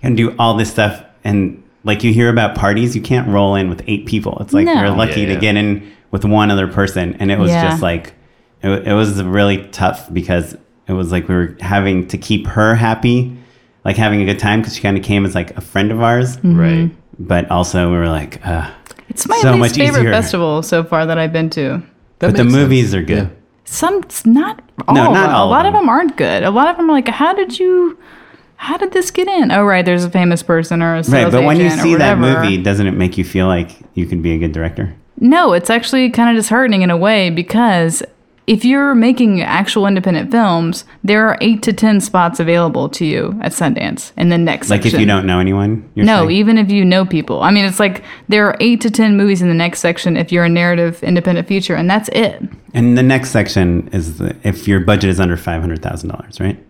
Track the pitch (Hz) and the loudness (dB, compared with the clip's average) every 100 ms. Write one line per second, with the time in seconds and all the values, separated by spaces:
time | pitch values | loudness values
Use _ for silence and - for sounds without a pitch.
0 | 131 117 117 - 117 110 110 - 107 107 | 0 0 0 2 0 2 -2 0 -2 -2
1 | - _ 107 101 95 - - _ 107 104 | -16 _ -2 0 0 -6 -20 _ -4 -2
2 | 117 113 120 117 104 - 104 107 120 120 | 0 2 2 2 0 0 0 0 -2 -4
3 | - 127 123 101 101 98 95 85 - 104 | -2 -2 0 0 0 0 -2 -6 -6 -8
4 | - 110 101 - 101 285 330 320 101 95 | -4 -6 -4 -8 -4 0 2 2 0 0
5 | 113 78 101 95 107 104 104 101 - - | -2 -2 -2 -2 0 0 0 -4 -8 -20
6 | _ 98 101 107 107 101 92 98 98 - | _ -4 0 2 2 0 -2 0 -2 -2
7 | 87 - 98 98 87 - 82 160 90 87 | -6 -4 -2 0 0 0 0 -2 -2 -4
8 | - - _ _ _ _ 98 98 95 104 | -8 -20 _ _ _ _ -4 -4 -2 0
9 | 110 98 92 98 101 95 - - 92 - | 0 -2 -2 0 2 0 -6 -4 -2 -2
10 | - 87 85 87 82 - _ _ - 95 | -8 -8 -2 -2 -4 -12 _ _ -8 -6
11 | 87 87 85 90 85 - 92 101 98 95 | -2 -4 -2 -2 -2 -6 -2 0 0 0
12 | 87 92 - 107 - - 107 113 113 113 | -2 -8 -4 -4 -2 0 2 2 0 0
13 | 123 123 127 123 - _ _ _ - 101 | 0 0 -2 -8 -20 _ _ _ -6 -2
14 | 110 104 95 98 104 107 110 - 101 98 | 0 0 0 -2 0 -2 -2 -6 -4 -4
15 | - 101 98 90 87 - - 98 104 110 | 0 0 0 -4 -8 -12 -8 -4 -2 0
16 | 117 120 127 - 180 170 165 165 170 - | 0 2 -2 -2 0 2 2 2 -2 -4
17 | _ - 87 90 87 87 87 92 87 87 | _ -18 -2 -2 0 -2 0 0 0 0
18 | 85 80 73 - - 82 78 - - - | 0 -2 -6 -12 -6 -6 -6 -12 -20 -20
19 | - - - 466 135 120 - - - - | -16 -10 -4 0 2 4 2 2 0 2
20 | - - 220 185 170 151 160 170 165 160 | 2 0 0 -2 -2 -2 -2 -2 0 -2
21 | 160 165 160 165 160 160 139 135 - _ | 0 -2 -2 -2 -4 -4 -4 -6 -10 _
22 | _ _ - 101 120 131 139 131 113 98 | _ _ 0 2 4 4 4 2 2 -2
23 | 78 85 92 - _ _ - - 330 392 | -2 -2 -2 -8 _ _ -14 -4 -2 -2
24 | 339 - 233 240 359 440 _ - - - | -6 -4 2 2 2 -6 _ -12 0 2
25 | 123 185 190 110 104 254 370 415 339 277 | 4 4 2 2 2 2 2 2 2 2
26 | 339 - 113 95 - 208 294 349 330 294 | 0 -2 -2 0 0 2 0 2 2 2
27 | 247 226 311 392 370 247 370 359 349 - | 0 0 0 0 -4 -2 0 2 0 -4
28 | - - - - _ _ 233 339 392 381 | -20 -20 -20 -20 _ _ -8 -4 -2 -2
29 | 359 - 370 381 262 196 208 185 180 180 | -2 -2 -2 0 2 2 2 2 2 0
30 | 175 180 175 170 - 170 165 170 165 165 | 0 0 0 0 0 0 0 -2 -2 -2
31 | 160 131 113 123 143 156 175 160 165 165 | 2 2 4 2 4 4 2 2 2 2
32 | 139 123 123 135 104 95 95 98 98 98 | 2 2 2 2 0 0 0 0 0 0
33 | 92 92 87 95 92 87 82 - - - | -2 -2 -4 0 0 0 -2 -10 -12 -6
34 | 85 90 82 82 82 78 82 82 101 - | -4 -2 -2 -2 -2 -4 -6 -6 -8 -10
35 | _ - 240 320 330 180 175 233 233 269 | _ 0 2 4 4 2 2 -2 0 0
36 | 254 233 233 226 208 226 254 202 180 175 | 0 2 2 2 0 0 2 2 2 2
37 | 190 220 180 165 175 214 240 185 165 160 | 2 2 0 -2 -2 0 2 2 0 -2
38 | - _ _ _ - 220 247 269 285 254 | -10 _ _ _ -2 0 2 2 2 2
39 | 226 254 233 190 165 170 196 220 196 190 | 2 2 2 2 0 -2 -2 0 0 0
40 | 185 165 277 233 214 170 165 170 - - | 0 -2 0 0 2 0 -2 -4 -12 -10
41 | 196 214 220 - 214 220 220 214 220 208 | 0 2 2 2 0 0 0 0 2 2
42 | 185 185 170 170 165 170 170 - 139 - | 2 0 0 0 0 2 2 -2 -4 -4
43 | 160 - - 202 147 - 165 - - - | -4 -2 -4 -6 -6 -4 -2 -2 -4 -8
44 | - - 175 170 170 - - 104 110 110 | -12 -2 0 2 0 -2 -2 0 0 2
45 | 107 98 95 90 92 98 101 110 - - | 2 2 2 0 2 0 0 -2 -6 0
46 | 202 220 160 180 208 226 202 202 185 185 | 2 4 2 2 4 4 2 2 4 2
47 | 190 175 147 76 165 202 196 180 208 185 | 2 -2 -2 -2 2 2 2 0 0 -2
48 | - - - 208 208 - 226 233 226 214 | -14 -20 -2 2 2 2 0 2 0 2
49 | 220 202 202 196 180 165 170 170 170 170 | 2 4 2 2 2 2 0 -2 -4 -2
50 | - 160 165 175 170 170 175 175 170 170 | -2 -2 0 0 2 2 2 0 -2 -2
51 | - 175 175 175 170 196 190 160 170 202 | -2 0 2 -2 0 -2 -2 -2 0 0
52 | 220 - 220 - - - - - 120 120 | 0 -2 -2 -2 -12 -14 -8 0 2 4
53 | 127 131 127 - 101 - 90 85 - 98 | 4 2 0 -2 0 0 2 0 -2 -6
54 | 80 80 90 - - 87 - 98 87 104 | -6 -6 -8 -4 -4 -4 0 0 2 2
55 | 98 90 92 85 - 82 85 80 85 85 | 2 0 0 -2 -4 -4 -4 -6 -8 -10
56 | 82 - - - 92 98 - | -10 -12 -14 -6 -6 -6 -12